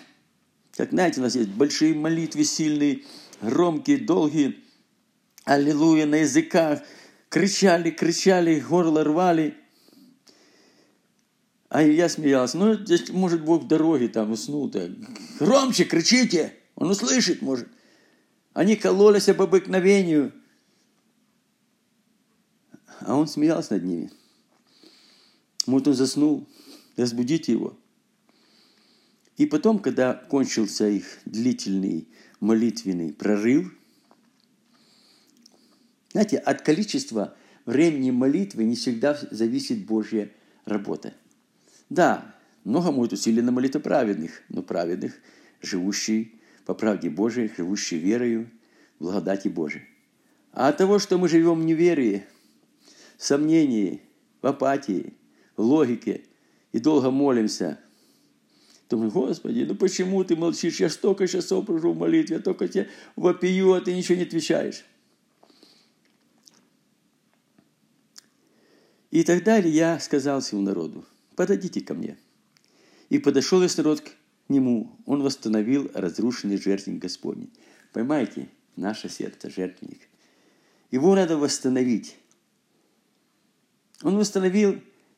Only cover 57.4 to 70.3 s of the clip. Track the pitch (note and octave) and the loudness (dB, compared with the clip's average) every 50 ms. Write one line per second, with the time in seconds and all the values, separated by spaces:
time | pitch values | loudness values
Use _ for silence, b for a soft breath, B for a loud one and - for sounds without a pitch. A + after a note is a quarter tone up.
57.4 | A2 G2+ - - G2 D#2+ D2 - - _ _ _ _ _ _ _ _ _ _ _ | 0 0 -2 -4 -6 -6 -8 -10 -16 _ _ _ _ _ _ _ _ _ _ _
58.4 | _ _ b b b b b b b - - A2 A2+ A2 G#2 F#3 B3+ - F3 - | _ _ b b b b b b b -4 -2 -2 -2 -2 0 -2 -2 -2 -4 -6
59.4 | - - A#2 A#2+ C#3 D3+ G3+ - F#3+ F#3+ F#3+ - F3+ F#3 G3 F#3+ F#3 F#3 E3+ D#3+ | -6 -6 -4 -4 -2 -4 -2 0 0 0 0 -2 -4 -2 0 -2 0 0 0 0
60.4 | E3+ E3+ D#3 - - E3 D3+ - F#3 E3 D3+ - - G#3+ F#3+ G3 F#3+ E3+ F3+ F3+ | 0 -2 -2 -2 -4 -4 -2 0 -2 -2 -2 0 0 0 2 2 0 -2 -2 -4
61.4 | E3 - F#3+ F#3+ - - E3+ D#3+ E3 F3 E3 D#3+ E3+ E3 D#3+ D#3+ D#3 - D#3+ D#3+ | -4 -2 -2 -4 -2 -2 -4 -2 0 -2 -2 0 0 2 2 2 2 0 -2 -4
62.4 | - F#3 F#3 - G3 F3 - F3+ G#3+ B B B B B B - - F#3 F3 F3+ | -2 -4 -2 -2 -4 -4 -2 -4 -4 B B B B B B 0 0 0 0 2
63.4 | F3+ F3+ F#3 F#3+ F#3+ F#3 F#3 F3+ F#3 F3+ F3+ F3+ F3 - F3 F3+ E3+ - D#3+ E3 | 0 0 0 4 4 4 4 4 2 -2 -4 -2 0 0 0 0 0 -4 -4 -6
64.4 | D#3+ - D#3+ D3+ - - - - - _ _ _ _ _ _ _ _ _ _ _ | -2 0 0 0 -2 -4 -8 -12 -18 _ _ _ _ _ _ _ _ _ _ _
65.4 | _ b b b b b b b b b b _ _ _ _ _ _ _ _ _ | _ b b b b b b b b b b _ _ _ _ _ _ _ _ _
66.4 | _ - _ _ _ _ _ _ _ _ _ _ _ _ _ _ _ _ _ _ | _ -20 _ _ _ _ _ _ _ _ _ _ _ _ _ _ _ _ _ _
67.4 | _ _ _ _ _ _ _ _ _ _ _ _ _ _ _ - _ _ _ _ | _ _ _ _ _ _ _ _ _ _ _ _ _ _ _ -20 _ _ _ _
68.4 | _ _ _ _ _ _ _ _ _ _ _ _ _ - - E3 E3 - F3 F3+ | _ _ _ _ _ _ _ _ _ _ _ _ _ -2 0 2 2 4 2 2
69.4 | F3 G#3+ A3+ A3 F3 E3 D3+ D#3 D#3+ E3 E3+ - - - D3+ C#3+ C3 C#3+ | 4 4 4 4 4 4 4 4 2 2 0 -2 -4 -2 -2 0 0 0